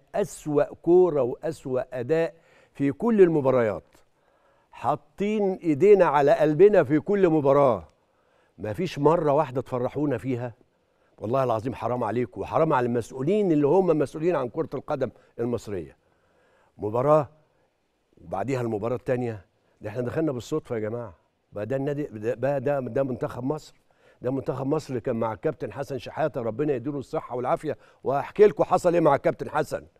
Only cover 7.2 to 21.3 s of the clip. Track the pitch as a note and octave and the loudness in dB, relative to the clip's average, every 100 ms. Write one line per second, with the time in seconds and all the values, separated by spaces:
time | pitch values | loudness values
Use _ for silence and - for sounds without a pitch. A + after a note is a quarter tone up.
7.2 | F3+ D#3+ C3+ C#3+ C3+ G2 E2 _ _ _ | 4 4 4 4 4 2 -6 _ _ _
8.2 | _ _ _ - G#2+ G#2+ F3+ C#3+ D3 E3+ | _ _ _ -10 -8 -4 -6 2 2 4
9.2 | D3+ C#3+ C#3 B2+ - B2+ B2 C#3 D3 A#2 | 2 0 0 -4 -6 -4 -4 -4 -4 -4
10.2 | C3 A#2+ B2 - _ _ _ _ _ - | -4 -6 -8 -14 _ _ _ _ _ -12
11.2 | G#2+ C3+ B2+ A2 B2+ - A2+ B2 A2 A#2 | -4 0 0 0 -4 -6 -4 -4 -2 -4
12.2 | A#2+ G2+ F2+ A#2 D#3+ C3+ A#2+ A#2+ - C3 | -4 -6 -4 0 2 2 0 -2 -4 -6
13.2 | C#3+ G#3+ G3 D3+ C#3+ F#3 F3+ D#3 C3+ D#3 | -2 0 2 2 4 4 4 2 0 -2
14.2 | E3+ D#3 B2 D#3+ C3+ C3 - D3 B2+ - | -2 -2 -4 -6 -6 -8 -6 -6 -6 -8
15.2 | _ - A#2+ A2+ A2 F#2+ C#2+ _ _ _ | _ -6 -4 -4 -6 -10 -10 _ _ _
16.2 | _ _ _ _ _ - G#2 A#2 C#3 D3+ | _ _ _ _ _ -8 -4 0 4 4
17.2 | C3+ _ _ _ _ _ _ _ _ _ | 2 _ _ _ _ _ _ _ _ _
18.2 | E2 F#2 A2 C3 A#2 G#2+ A2+ B2 - B2 | -10 -6 -4 -4 -4 -4 -4 -6 -4 -4
19.2 | A#2+ G#2+ _ _ _ _ G#2+ B2 A#2+ D#3 | -4 -8 _ _ _ _ -12 -6 -6 -2
20.2 | D#3 B2 - D#3 - A#2 G#2+ A#2+ A2 - | -4 -4 -6 -8 -6 -6 -6 -8 -12 -18
21.2 | _ | _